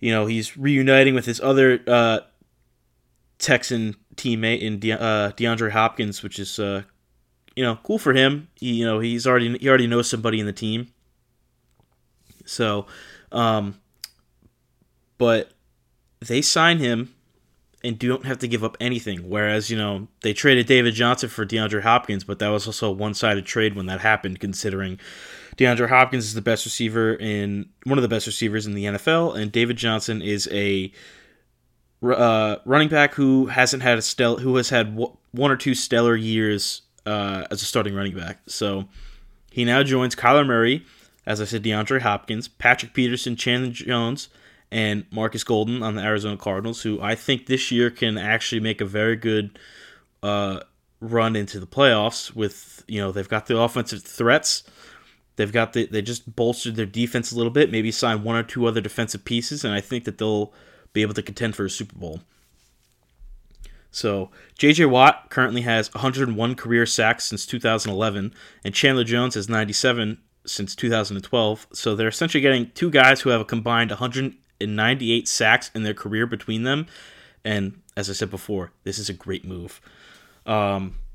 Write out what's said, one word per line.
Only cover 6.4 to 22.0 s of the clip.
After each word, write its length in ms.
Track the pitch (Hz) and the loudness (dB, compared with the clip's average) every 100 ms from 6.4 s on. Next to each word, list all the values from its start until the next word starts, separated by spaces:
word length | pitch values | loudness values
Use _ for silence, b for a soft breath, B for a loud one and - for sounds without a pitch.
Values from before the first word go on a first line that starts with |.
| 98 - | -10 -6
uh, 260 | 101 98 101 _ _ _ _ _ _ | -4 -6 -8 _ _ _ _ _ _
you 120 | - 123 | -4 -2
know, 120 | 110 | -2
cool 160 | - 214 | -2 0
for 140 | 147 | 4
him. 340 | 131 135 147 160 _ | 6 4 2 -8 _
He, 200 | 127 117 | -4 -2
you 100 | 117 | 0
know, 140 | 110 | 0
he's 280 | 117 117 127 | -2 -2 2
already, 300 | 123 117 120 | 2 2 -2
he 100 | 135 | 2
already 200 | 131 120 | 4 4
knows 220 | 120 117 | 0 0
somebody 300 | 113 113 110 | -2 -2 -2
in 60 | 104 | -4
the 80 | |
team. 340 | 98 110 113 120 _ _ _ _ _ _ _ _ _ _ _ _ _ _ - - | -6 -6 -6 -8 _ _ _ _ _ _ _ _ _ _ _ _ _ _ -20 -10
So, 400 | - 110 104 98 B B B - | -4 -2 -2 -6 B B B -8
um, 480 | 117 117 110 101 101 _ _ - _ _ _ _ _ _ _ _ _ _ - | 0 2 2 -2 -8 _ _ -20 _ _ _ _ _ _ _ _ _ _ 0
but 340 | 120 113 - _ _ _ _ _ _ _ | 2 2 0 _ _ _ _ _ _ _
they 200 | 117 127 | -4 0
sign 380 | 147 165 165 170 | 2 4 4 4
him 340 | 127 113 123 _ _ _ _ _ _ _ | 0 -2 -4 _ _ _ _ _ _ _
and 160 | 120 110 | -8 -4
don't 260 | 123 131 135 | -2 -2 -4
have 140 | 131 | -6
to 80 | 127 | -4
give 160 | 117 | -2
up 140 | 110 - | -2 -4
anything. 500 | 123 120 110 90 90 | -4 -4 -6 -8 -6
Whereas, 400 | 104 104 107 107 | -2 0 0 -2
you 80 | 110 | -2
know, 300 | 104 98 110 _ | -2 -4 -8 _
they 100 | 113 | -4
traded 360 | 104 147 131 120 | 2 4 6 6
David 260 | 131 120 | 4 4
Johnson 340 | 110 120 123 120 | 2 0 0 -4
for 180 | - 101 | -6 -4
DeAndre 360 | 110 107 107 | -2 -2 0
Hopkins, 420 | 107 120 | 2 2